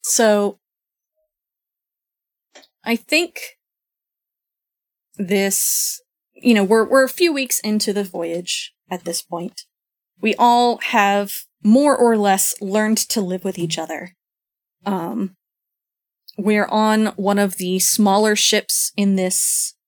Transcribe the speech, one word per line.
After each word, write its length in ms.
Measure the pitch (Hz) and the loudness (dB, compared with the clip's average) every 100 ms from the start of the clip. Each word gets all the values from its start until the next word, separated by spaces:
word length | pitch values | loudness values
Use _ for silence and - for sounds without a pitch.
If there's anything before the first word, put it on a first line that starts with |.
So, 560 | - - 220 208 202 - _ _ _ _ _ _ _ _ _ _ _ _ _ _ _ _ _ _ _ - _ _ | -2 2 4 4 0 -4 _ _ _ _ _ _ _ _ _ _ _ _ _ _ _ _ _ _ _ -20 _ _
I 120 | - 233 | -4 -4
think 640 | - 311 349 - - _ _ _ _ _ _ _ _ _ _ _ _ _ _ _ _ - | 0 -2 -2 -8 -16 _ _ _ _ _ _ _ _ _ _ _ _ _ _ _ _ -12
this, 840 | 185 202 196 196 - - - - _ _ _ | -2 0 0 0 -2 -2 -4 -8 _ _ _
you 200 | - 247 | -2 2
know, 100 | 220 | 4
we're, 200 | 190 226 220 | 4 2 4
we're 140 | 269 | 2
a 60 | 262 | 2
few 220 | - 349 | 2 0
weeks 280 | 277 262 - | 0 -2 -4
into 340 | 220 214 214 | -2 -2 -2
the 100 | 202 | -4
voyage 680 | 196 180 170 170 180 - - _ _ | -4 -6 -6 -6 -6 -8 -10 _ _
at 140 | 180 - | -8 -6
this 160 | 170 | -8
point. 400 | - 170 175 - - _ _ _ _ _ | -8 -8 -8 -12 -20 _ _ _ _ _
We 140 | 220 208 | -4 2
all 380 | 240 240 240 233 | 4 4 2 0
have 560 | - 233 202 202 202 - - _ | -2 0 2 0 -2 -10 -14 _
more 320 | 208 233 294 269 | 4 6 6 4
or 220 | 240 226 | 4 4
less 380 | 202 190 - - | 2 2 0 -4
learned 380 | 196 208 214 220 | -4 -2 0 0
to 240 | - - | -2 -4
live 220 | 185 185 | -4 -4
with 160 | 190 185 | -6 -6
each 180 | 175 165 | -6 -6
other. 380 | 160 160 180 _ _ _ _ _ _ _ 196 | -6 -10 -12 _ _ _ _ _ _ _ -6
Um, 500 | 190 170 - 190 _ _ _ _ _ _ _ _ _ - - | -4 -4 -6 -8 _ _ _ _ _ _ _ _ _ -20 -6
we're 280 | 196 208 208 | 0 0 0
on 420 | 214 214 214 214 - | 2 2 2 0 -2
one 200 | 196 202 | -2 0
of 200 | 202 - | 0 -2
the 200 | 180 185 | -4 -2
smaller 560 | - - 208 196 214 214 | -2 2 2 4 2 2
ships 560 | - 214 - - - - | 0 0 -2 -4 -4 -2
in 180 | 202 190 | 0 0
this 600 | 185 185 - - - - | 0 -2 -2 -2 -6 -10